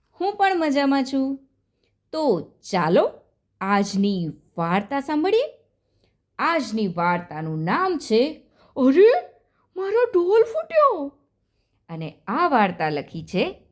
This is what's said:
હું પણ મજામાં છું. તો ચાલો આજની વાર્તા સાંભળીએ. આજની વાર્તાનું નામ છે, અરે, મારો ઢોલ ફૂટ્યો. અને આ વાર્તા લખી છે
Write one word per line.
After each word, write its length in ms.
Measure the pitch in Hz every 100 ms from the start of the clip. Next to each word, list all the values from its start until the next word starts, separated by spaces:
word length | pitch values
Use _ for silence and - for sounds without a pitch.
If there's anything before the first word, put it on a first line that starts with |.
| _ -
હું 160 | 370 403
પણ 160 | 392 359
મજામાં 480 | 311 277 277 277
છું. 440 | 262 269 269 269 _ _ _ _ _ _ _
તો 280 | 311 294 175 - _ -
ચાલો 400 | 185 160 208 415 - _ _ _ _
આજની 680 | 190 202 202 196 202 190 160 - _ -
વાર્તા 420 | 165 185 208 277
સાંભળીએ. 680 | 277 302 359 440 587 - _ _ _ _ _ _ _ -
આજની 500 | 294 330 220 220 202
વાર્તાનું 760 | 175 175 175 175 156 160 160
નામ 340 | 160 285 381 320
છે, 440 | - 220 285 302 _ _ _ -
અરે, 340 | 262 294 427 679 - _ _ _ _ 370
મારો 280 | 392 440 480
ઢોલ 300 | 370 349 440
ફૂટ્યો. 680 | 466 622 659 640 571 370 277 - _ _ _ _ _ _ -
અને 300 | 165 160 - -
આ 220 | 262 349
વાર્તા 420 | 254 196 175 156
લખી 340 | 147 - 165
છે 380 | 160 180 320 - _